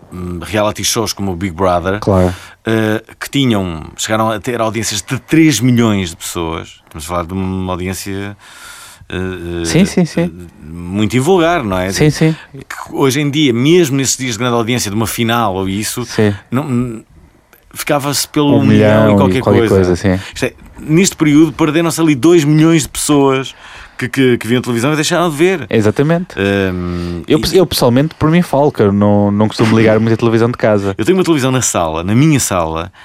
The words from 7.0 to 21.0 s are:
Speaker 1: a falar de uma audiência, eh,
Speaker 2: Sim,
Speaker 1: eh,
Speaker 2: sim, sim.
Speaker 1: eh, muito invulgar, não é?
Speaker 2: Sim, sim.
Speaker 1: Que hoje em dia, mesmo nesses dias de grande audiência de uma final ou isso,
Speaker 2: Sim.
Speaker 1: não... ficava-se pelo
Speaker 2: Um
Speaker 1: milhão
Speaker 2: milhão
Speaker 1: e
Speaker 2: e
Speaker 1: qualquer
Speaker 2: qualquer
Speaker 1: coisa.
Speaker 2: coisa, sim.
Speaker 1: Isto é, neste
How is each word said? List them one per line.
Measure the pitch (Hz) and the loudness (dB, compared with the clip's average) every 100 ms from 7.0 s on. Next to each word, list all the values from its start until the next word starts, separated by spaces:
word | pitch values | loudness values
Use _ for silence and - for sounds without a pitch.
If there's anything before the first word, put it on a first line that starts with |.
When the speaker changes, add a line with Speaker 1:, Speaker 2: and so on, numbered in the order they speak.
Speaker 1:
a | 80 | -8
falar | 87 85 | -6 -4
de | |
uma | 95 95 95 92 | -6 -4 -4 -6
audiência, | 90 90 95 - 98 101 101 - - - - - - - | -6 -6 -8 -8 -10 -10 -14 -20 -20 -20 -20 -20 -20 -12
eh, | 90 92 92 85 85 82 | -8 -8 -8 -8 -6 -2
Speaker 2:
Sim, | 160 | 0
Speaker 1:
eh, | 190 | 0
Speaker 2:
sim, | - 170 | 0 -2
sim. | - | -2
Speaker 1:
eh, | 170 165 87 - 76 | -4 -6 -18 -20 -16
muito | 82 87 98 107 123 | -12 -6 -2 0 0
invulgar, | 135 190 165 175 | 2 2 2 0
não | 113 92 | -2 -2
é? | 92 | -2
Speaker 2:
Sim, | 98 151 | 0 0
sim. | 143 160 160 - | 2 0 0 -8
Speaker 1:
Que | 139 - - - - | -20 -16 -14 -10 -2
hoje | 139 127 | 0 0
em | 147 | -2
dia, | 139 147 | 0 2
mesmo | 117 139 180 160 135 | 2 4 4 4 0
nesses | 127 - | -2 -4
dias | 127 | -6
de | 104 | -4
grande | 123 | -2
audiência | 120 113 123 104 | 0 0 -2 -2
de | 101 | -4
uma | 110 | -4
final | - 117 117 113 92 | -2 -2 0 0 -2
ou | 95 | -4
isso, | 98 107 - 120 | -4 -6 -8 -6
Speaker 2:
Sim. | - 107 98 - | 0 0 0 -6
Speaker 1:
não... | 120 151 120 123 110 - - - _ _ - _ | -6 -2 -4 -4 -8 -16 -20 -20 _ _ -20 _
ficava-se | - - 147 139 139 - | -14 -4 -2 -2 -4 -4
pelo | - 147 139 | 0 2 2
Speaker 2:
Um | 107 | 4
Speaker 1:
milhão | 107 107 107 107 | 4 4 4 4
Speaker 2:
milhão | |
Speaker 1:
e | |
Speaker 2:
e | 104 | 4
Speaker 1:
qualquer | 95 92 | 2 2
Speaker 2:
qualquer | - 104 110 | 2 2 4
Speaker 1:
coisa. | 98 | 4
Speaker 2:
coisa, | 90 87 | 2 0
sim. | 101 92 95 | 0 -2 -4
Speaker 1:
Isto | - - | -6 -8
é, | - - - | -8 -18 -16
neste | - 160 | 0 2